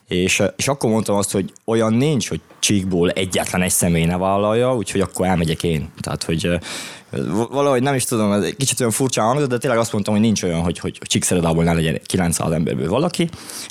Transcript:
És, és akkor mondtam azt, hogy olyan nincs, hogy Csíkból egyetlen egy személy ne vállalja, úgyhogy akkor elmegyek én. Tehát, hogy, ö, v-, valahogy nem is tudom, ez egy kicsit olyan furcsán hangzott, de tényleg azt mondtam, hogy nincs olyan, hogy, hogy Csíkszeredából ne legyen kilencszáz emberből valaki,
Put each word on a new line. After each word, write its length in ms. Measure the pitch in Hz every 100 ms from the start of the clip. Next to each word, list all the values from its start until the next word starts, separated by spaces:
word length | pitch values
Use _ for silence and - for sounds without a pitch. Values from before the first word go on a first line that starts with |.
| -
És, 360 | 90 92 - 98 -
és 120 | -
akkor 220 | 147 123
mondtam 260 | 110 101 101
azt, 160 | 95
hogy 220 | 98 107 - -
olyan 280 | 113 110
nincs, 360 | 117 147 139 -
hogy 120 | 80 - -
Csíkból 500 | - 104 95 90 87
egyetlen 520 | - 92 87 80 92
egy 100 | 92
személy 340 | - 92 85 82
ne 120 | 90
vállalja, 580 | 95 101 104 113 123 127
úgyhogy 260 | 95 101
akkor 240 | 92 - 92
elmegyek 380 | 90 80 78
én. 260 | 87 78 78 -
Tehát, 240 | - 78
hogy, 220 | - 82 87
ö, 100 | 87 - - - - -
v-, 400 | 67 65 98 117
valahogy 300 | 139 143 127
nem 140 | 135 135
is 80 |
tudom, 280 | - 117 107
ez 120 | 101
egy 120 | 82 -
kicsit 240 | 135 -
olyan 120 | 120
furcsán 340 | - 131 120 110
hangzott, 240 | 143 143
de 80 | 120
tényleg 220 | 139 113
azt 120 | 113
mondtam, 200 | 110 101
hogy 100 | 104
nincs 200 | 113 101
olyan, 180 | 92 82
hogy, 180 | 87 -
hogy 180 | 87 -
Csíkszeredából 640 | - 101 - 90 82 82
ne 100 | 82
legyen 260 | 82 78 - -
kilencszáz 460 | 92 85 80 80
emberből 380 | 80 76 62 76
valaki, 400 | 113 175 - 165 - - - -